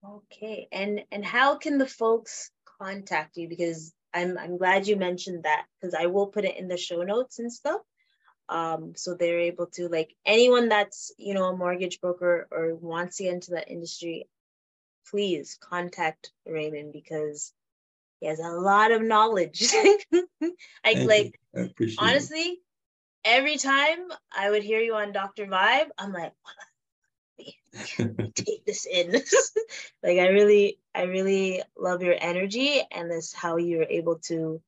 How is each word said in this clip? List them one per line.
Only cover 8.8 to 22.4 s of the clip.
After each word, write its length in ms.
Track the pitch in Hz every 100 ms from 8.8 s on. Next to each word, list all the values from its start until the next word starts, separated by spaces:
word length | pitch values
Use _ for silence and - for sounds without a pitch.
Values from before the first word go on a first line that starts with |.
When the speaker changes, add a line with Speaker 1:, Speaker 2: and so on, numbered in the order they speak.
| 160 170
Speaker 1:
so 160 | -
they're 260 | 175 170 170
able 260 | 170 175 175
to, 140 | - 175
like, 280 | 165 156 _
anyone 460 | - 214 247 247 233
that's, 420 | 214 202 - - -
you 160 | 202
know, 160 | 196 185
a 60 | 185
mortgage 440 | 180 180 185 180
broker 480 | 185 175 180 175 -
or 240 | - 165 165
wants 420 | 170 165 180 -
to 60 |
get 100 | 190
into 160 | 180 175
that 200 | 170 -
industry, 560 | 175 170 - 170 160 - _ _ _ _ _ _ _ _
please 480 | 208 202 165 - -
contact 720 | - 175 175 180 165 160 - _ -
Raymond 480 | 160 151 151 147
because 580 | 151 151 160 151 147 - _ _ _ _ _ _ _
he 60 | -
has 120 | 156
a 80 | 165
lot 420 | 170 185 202 220
of 120 | 226
knowledge. 600 | 220 214 220 220 240 - 233
<laughs> 60 |
I, 400 | 440 415 403 - 339 359 _ 320 359 - -
Speaker 2:
Thank 260 | - 226 127
Speaker 1:
like, 280 | 214 117 - _
Speaker 2:
you. 60 | -
I 40 | -
appreciate 360 | - 117 113
it. 60 | 214
Speaker 1:
honestly, 520 | 269 285 311